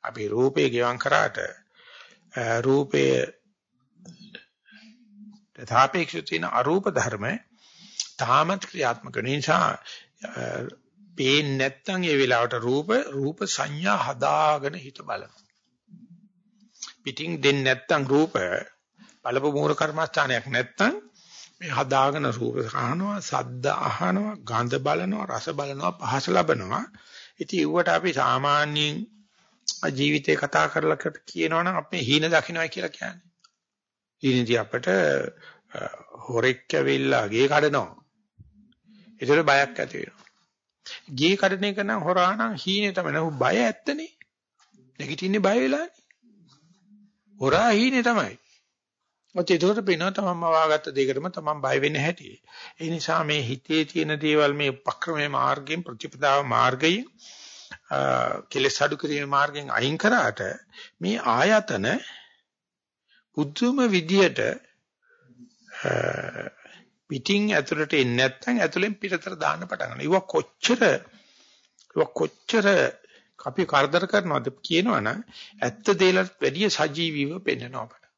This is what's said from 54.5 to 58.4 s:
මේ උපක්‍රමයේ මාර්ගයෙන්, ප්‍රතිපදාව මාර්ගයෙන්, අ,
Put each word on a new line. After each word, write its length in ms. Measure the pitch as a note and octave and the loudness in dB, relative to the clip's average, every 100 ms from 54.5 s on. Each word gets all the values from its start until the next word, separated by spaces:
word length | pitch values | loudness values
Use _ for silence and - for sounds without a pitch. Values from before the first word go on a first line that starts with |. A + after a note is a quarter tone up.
මේ 160 | C#3+ C#3+ | 2 -2
උපක්‍රමයේ 560 | C3+ - - - D#3 D3 | -2 -6 -4 -4 -4 -2
මාර්ගයෙන්, 560 | C#3 C3 C#3 C#3 D#3+ | 0 0 -2 -4 -8
ප්‍රතිපදාව 560 | F3 A#2 D3 B2+ C#3+ C#3 | -8 -12 -14 -2 2 2
මාර්ගයෙන්, 600 | C#3+ A#2+ B2 B2+ D#3 G3 C4 _ - - - - - - _ | 2 2 2 2 2 0 -4 _ -20 -20 -20 -20 -20 -20 _
අ, 120 | C#2 C2+ B1+ B1 - | -2 2 2 0 -4